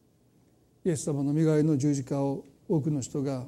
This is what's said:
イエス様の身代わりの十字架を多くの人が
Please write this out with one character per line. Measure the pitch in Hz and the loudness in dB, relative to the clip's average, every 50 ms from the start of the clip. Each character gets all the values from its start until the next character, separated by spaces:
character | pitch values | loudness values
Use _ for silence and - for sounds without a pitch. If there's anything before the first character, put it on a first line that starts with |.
| _ _ _ _ _ _ _ _ _ _ _ _ _ _ _ _ _ | _ _ _ _ _ _ _ _ _ _ _ _ _ _ _ _ _
イ | 185 | -2
エ | 160 | -2
ス | - - | -2 -2
様 | 170 143 143 139 | -4 -2 -2 0
の | 143 | 0
身 | 147 156 160 | 2 2 4
代 | 156 | 4
わ | 156 | 4
り | 151 151 | 4 4
の | 160 151 | 4 2
十 | 131 139 147 143 | 2 2 2 0
字 | 139 127 | 0 -2
架 | - 147 139 | -4 -4 -2
を | 139 139 139 139 - - - _ _ - | -2 -2 -4 -6 -10 -14 -20 _ _ -2
多 | 185 156 | -2 0
く | 160 160 | 0 0
の | 156 139 | -2 -2
人 | 120 - - 147 131 | -4 -4 -6 -4 -4
が | 143 135 127 131 | -4 -4 -6 -8